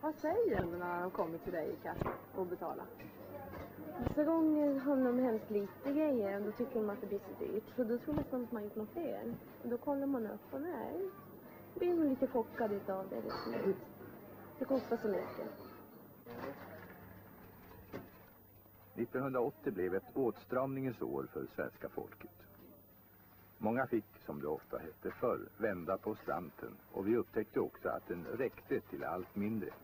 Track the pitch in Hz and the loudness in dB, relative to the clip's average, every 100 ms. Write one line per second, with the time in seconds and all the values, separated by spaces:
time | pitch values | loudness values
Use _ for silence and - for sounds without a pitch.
0 | 302 311 302 392 453 202 175 170 180 175 | 0 0 2 6 6 6 2 0 -2 0
1 | 180 185 170 165 190 175 151 - - - | 0 0 0 0 -2 -2 -2 -2 -4 0
2 | - - - - 180 180 170 - - - | 0 -2 -8 -4 -2 -2 -4 -4 -8 -12
3 | - - - 190 - - - - - 302 | -14 -14 -12 -10 -10 -10 -10 -10 -10 -2
4 | 240 - 302 330 320 302 294 269 269 277 | 0 4 4 6 6 6 6 4 4 4
5 | 254 247 254 220 - 208 202 - 269 285 | 6 6 6 4 2 0 0 -4 0 4
6 | 311 254 196 202 208 214 254 240 214 208 | 4 4 2 0 -2 -2 0 2 0 0
7 | 202 202 - - - 208 - - 233 233 | -2 -4 -4 -6 -2 -2 -4 -2 2 2
8 | - 294 269 254 233 226 208 208 214 349 | 2 0 2 -2 -2 -4 -4 -4 -6 -4
9 | 320 202 220 240 - - 240 233 - 277 | -4 -2 -4 -6 -10 -8 -4 -2 0 2
10 | 277 269 220 208 - 269 320 302 - 330 | 2 2 0 -4 -6 -4 -4 -4 -4 -2
11 | 381 - - - - - - - 349 349 | -4 -6 -14 -16 -16 -16 -10 2 4 6
12 | 302 262 262 254 226 - 226 202 190 190 | 6 6 4 4 2 2 2 2 0 -2
13 | 190 - 220 - 226 233 196 - - - | -2 -4 -2 -2 -2 2 4 2 0 -14
14 | - - - - - - 262 269 - 233 | -14 -14 -14 -14 -14 -6 2 2 4 2
15 | 214 190 - - - - - - - - | 4 2 0 -4 -6 -6 -12 -14 -16 -18
16 | - - - 120 - 139 - - - - | -18 -18 -12 -8 -6 -8 -10 -14 -14 -16
17 | - - - - - - - - - - | -16 -16 -18 -18 -18 -18 -18 -16 -8 -8
18 | - - - - - - - - - - | -8 -16 -20 -20 -20 -20 -20 -20 -14 -4
19 | 113 131 135 127 120 - 147 101 90 92 | -2 0 2 4 2 2 -2 2 2 2
20 | - - 127 - - 123 135 135 131 120 | 0 2 2 2 0 0 2 2 0 0
21 | 60 69 67 - 65 - 67 - - - | -2 -2 -2 -4 -6 -2 -4 -2 -6 -6
22 | - - - - - - - - - - | -8 -10 -16 -16 -20 -20 -20 -20 -20 -20
23 | - - - - - - 107 120 131 117 | -20 -20 -20 -20 -20 -2 0 2 4 2
24 | - - - 73 71 78 - - 82 - | 0 -14 -8 -4 -2 -2 -2 -6 -6 -6
25 | 95 - 123 76 - - 107 92 82 95 | -6 0 2 2 -2 -2 0 0 0 0
26 | - 110 - 73 87 - 57 101 - - | 0 -4 -2 -2 -2 -8 -10 -10 -10 -2
27 | 98 117 95 - 107 - 92 - - - | 2 2 2 -2 0 0 0 -2 -2 -2
28 | - 87 85 113 123 - - 131 - 71 | -2 -6 -4 -2 -2 -2 -2 -2 -2 -6
29 | 65 85 92 101 101 110 87 - | -2 -2 -4 -2 0 0 -2 -8